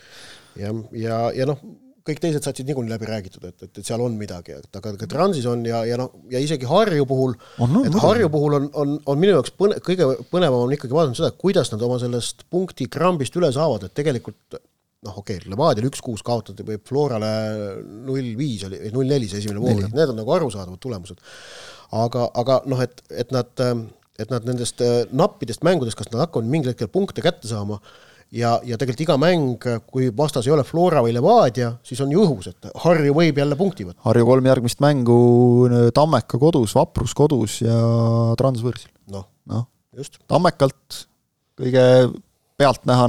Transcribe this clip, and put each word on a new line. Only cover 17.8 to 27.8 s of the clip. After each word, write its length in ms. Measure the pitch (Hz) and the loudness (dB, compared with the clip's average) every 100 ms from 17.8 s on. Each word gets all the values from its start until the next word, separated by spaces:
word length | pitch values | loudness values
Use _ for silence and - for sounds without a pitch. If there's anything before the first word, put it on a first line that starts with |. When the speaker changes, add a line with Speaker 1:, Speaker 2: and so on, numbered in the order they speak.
| - 104 131 | -16 -14 -8
Speaker 1:
null 260 | 135 123 110 | -6 -6 -6
viis 240 | 151 107 98 | -6 -6 -10
oli, 140 | 92 98 | -10 -6
või 80 | 117 | -2
null 180 | 131 | 0
neli 140 | 143 107 | 0 -2
see 140 | 101 | -6
esimene 160 | 104 101 | -6 -2
pool, 140 | 123 107 | 0 0
Speaker 2:
Neli. 160 | 98 | 0
Speaker 1:
et 80 | 120 | 0
need 160 | 156 110 | 0 -2
on 60 | |
nagu 120 | 110 175 | -2 -2
arusaadavad 400 | 147 104 90 90 | -2 -6 -12 -12
tulemused. 400 | 131 104 87 87 - - - - - - - | -10 -10 -12 -20 -20 -20 -20 -20 -20 -20 -8
Aga, 340 | 110 117 123 120 120 | -4 -2 -2 -2 -2
aga 220 | 120 131 - | 0 0 0
noh, 100 | 127 | -4
et, 200 | 123 - - 76 | -4 -8 -12 -8
et 100 | 120 | -4
nad, 200 | 131 120 - 123 | -4 -4 -2 -2
ähm, 180 | 120 110 - _ - | -2 -6 -18 _ -12
et 160 | 110 | -8
nad 160 | 123 113 | -6 -4
nendest, 320 | 123 120 - | -6 -6 -2
äh, 200 | 120 120 110 | 0 2 0
nappidest 500 | 135 170 - 113 110 | 0 0 -2 -10 -2
mängudest, 360 | 165 180 120 - | 0 0 -2 -8
kas 80 | - | -6
nad 120 | 117 | -4
hakkavad 240 | 170 - 113 | -2 -2 -2
mingil 200 | 160 123 | -2 -2
hetkel 160 | 117 160 | -4 -4
punkte 320 | 185 196 - | -2 -4 -2
kätte 240 | 160 - 107 | -4 -4 -6
saama, 300 | 113 101 104 | -8 -6 -8